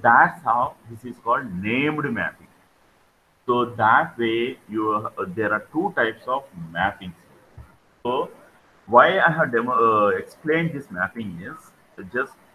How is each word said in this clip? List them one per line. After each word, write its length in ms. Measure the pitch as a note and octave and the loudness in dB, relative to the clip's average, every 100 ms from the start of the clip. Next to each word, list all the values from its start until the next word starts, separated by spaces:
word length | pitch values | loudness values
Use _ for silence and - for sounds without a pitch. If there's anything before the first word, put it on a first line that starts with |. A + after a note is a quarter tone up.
that's 420 | A#2+ B2 E3+ - | 4 6 6 2
how 340 | A2 A#2+ C3+ - A2 | -2 0 -2 -6 -20
this 140 | A#2 | -16
is 140 | B2 A2+ | -16 -8
called 300 | A#2 C3 B2 F2+ | -2 -2 -2 -6
named 480 | G2 B2+ D3 D3+ D3 | -4 -2 -2 -2 -4
mapping. 360 | A2 D#2+ - - _ _ _ _ _ _ _ _ _ - | -4 -6 -8 -20 _ _ _ _ _ _ _ _ _ -2
So 200 | A#2+ A#2 A2 | 0 0 2
that 420 | A2 C3 E3 - | 4 4 2 -2
way 400 | A#2 A2+ B2 B2+ - | -2 0 -2 -6 -8
you, 200 | A2 G#2+ | -4 -2
uh, 340 | G#2+ G#2+ - G2 F2+ | -2 -4 -8 -8 -4
there 160 | G#2 | -2
are 140 | G#2+ - | -2 -4
two 220 | D#3 F#3+ | -4 -2
types 300 | D#3+ A2+ G#2+ - | 0 -2 -2 -6
of 180 | C3+ - F2+ E2 | -6 -8 -16 -10
mappings. 400 | E2 G2 G2 F#2 - _ - _ - - _ _ _ | -4 -4 -4 -14 -18 _ -20 _ -20 -20 _ _ _
So 280 | A#2+ C3 - - - _ _ _ - | -6 -4 -4 -10 -20 _ _ _ 2
why 340 | A#2+ D#3 F#3+ | 6 6 6
I 100 | E3 | 2
have 220 | D#3+ B2 | 2 0
demo, 200 | A#2 B2 | 0 0
uh, 360 | A#2+ A2+ G#2+ G2+ F#2+ | 2 4 4 4 0
explained 560 | - - D#3 D#3+ E3 | -4 -8 -2 0 0
this 180 | C#3 - | -6 -8
mapping 480 | F2+ F#2+ A#2 G#2 E2+ | -6 -6 -6 -10 -10
is 640 | G#2 - - _ _ - F#2+ | -14 -16 -20 _ _ -18 -8
just, 220 | A#2+ C#3 - _ | -6 -6 -10 _